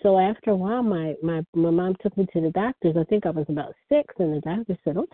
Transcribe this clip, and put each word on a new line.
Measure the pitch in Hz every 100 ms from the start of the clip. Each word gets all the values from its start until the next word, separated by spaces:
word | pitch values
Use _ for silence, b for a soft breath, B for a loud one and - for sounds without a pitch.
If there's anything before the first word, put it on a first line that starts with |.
so | 202 190
after | 185 226 -
a | 190
while, | 185 247
my, | 226 175 160 147
my, | 160 165 170
my | 165 165
mom | 170 180 185
took | 202 -
me | 190
to | 170
the | 160
doctors. | 185 226 - 170 165
I |
think | 156 214 175
I |
was | 156 147
about | 147 147 - -
six, | 294 - -
and | 165
the | 151
doctor | 160 202 226 180
said, | 165 170
"Oh, | 339